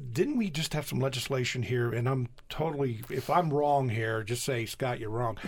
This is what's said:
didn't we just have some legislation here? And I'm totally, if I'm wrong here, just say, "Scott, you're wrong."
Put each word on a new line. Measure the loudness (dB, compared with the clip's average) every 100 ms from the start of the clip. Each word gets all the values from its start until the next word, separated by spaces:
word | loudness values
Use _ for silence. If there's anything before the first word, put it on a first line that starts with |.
| -4
didn't | 0 2 2
we | 0
just | -2 -2
have | -2 -2
some | 0
legislation | 0 -2 -2 0 0 -2
here? | 0 0 2
And | 2 0
I'm | 0 -2 -8 -12
totally, | -2 -2 0 0 -2 -4
if | -4 2
I'm | 2 4
wrong | 2 4 4 4
here, | 2 2 0
just | 0 -2
say, | 0 -2 -2
"Scott, | -2 -2 -2
you're | -2
wrong." | 0 -2 -2